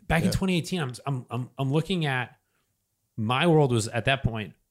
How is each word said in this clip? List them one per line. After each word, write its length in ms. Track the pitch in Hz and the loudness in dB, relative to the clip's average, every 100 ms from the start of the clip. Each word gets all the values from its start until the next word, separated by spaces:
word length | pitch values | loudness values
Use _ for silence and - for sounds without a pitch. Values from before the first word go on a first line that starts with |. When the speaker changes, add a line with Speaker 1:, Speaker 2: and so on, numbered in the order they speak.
| - | -2
Speaker 1:
back 140 | 160 | 0
in 20 | 180 | 2
Speaker 2:
Yeah. 40 | |
Speaker 1:
twenty 260 | - 190 175 | 0 0 0
eighteen, 240 | 170 185 | 0 -4
I'm, 100 | 127 117 143 | -4 -6 -6
I'm, 200 | 127 - | -6 -4
I'm, 200 | 120 127 - | -6 -6 -4
I'm 140 | 135 | 0
looking 340 | 156 160 185 151 | 0 0 -2 0
at, 320 | 127 113 - _ _ _ _ _ _ _ - | -2 -4 -12 _ _ _ _ _ _ _ -6
my 300 | 107 127 175 | -2 2 4
world 240 | 156 139 | 6 6
was 160 | 117 110 | 2 0
at 180 | 120 131 | -2 0
that 180 | 135 | 0
point 300 | 123 113 98 - _ | 0 -4 -8 -12 _